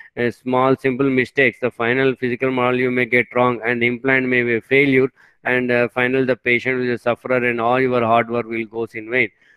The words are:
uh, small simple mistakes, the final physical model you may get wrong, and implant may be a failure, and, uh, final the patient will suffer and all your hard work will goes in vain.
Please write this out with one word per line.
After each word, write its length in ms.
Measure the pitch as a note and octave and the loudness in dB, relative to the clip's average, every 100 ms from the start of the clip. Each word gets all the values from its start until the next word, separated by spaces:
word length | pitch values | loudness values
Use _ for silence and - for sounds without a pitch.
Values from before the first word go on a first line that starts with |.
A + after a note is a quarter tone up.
| - A#2+ | -14 -4
uh, 120 | A#2+ | -4
small 460 | - B2+ B2+ C3 C3 | -4 -2 2 2 2
simple 320 | C3+ B2 C#3 | 0 0 0
mistakes, 500 | B2+ A#2+ - B2 - | 0 0 2 2 0
the 100 | B2 | -6
final 440 | - A#2 C3 C3+ | -2 -2 0 0
physical 360 | A#2+ B2 A#2+ C3 | 0 -4 -2 -2
model 280 | B2+ B2 B2+ | 0 0 0
you 120 | B2+ | -2
may 160 | B2+ A#2+ | -2 0
get 200 | B2 A2+ | 0 0
wrong, 240 | B2 B2 A#2 | 0 0 0
and 180 | A2+ A#2+ | -4 -2
implant 440 | A#2 A#2+ C3+ C3 B2+ | -2 -2 0 0 0
may 140 | B2 | -2
be 140 | A#2+ A2+ | 0 -2
a 40 | |
failure, 480 | - C3+ C#3+ C3 C3 _ _ _ | 0 2 4 2 0 _ _ _
and, 260 | A#2+ B2+ B2 | -4 -2 0
uh, 180 | A#2+ A#2+ | 0 0
final 380 | B2+ B2 C3+ B2+ | 0 0 0 0
the 100 | B2 | -2
patient 420 | B2 A#2+ B2+ B2+ | 0 0 0 -4
will 200 | B2 A#2 | -4 -2
suffer 340 | A#2+ A2+ B2 | -2 -4 -2
and 280 | B2+ B2 A#2 | 0 0 0
all 200 | A#2 B2+ | 0 2
your 220 | C3 B2 | 2 0
hard 240 | A2+ A#2 A2+ | 2 2 2
work 180 | A#2+ A2+ | -4 -4
will 200 | A2+ A2 | -8 -8
goes 280 | A2+ A2+ | -8 -8
in 160 | A2+ A2 | -10 -4
vain. 200 | B2+ G#2+ _ _ | -2 -2 _ _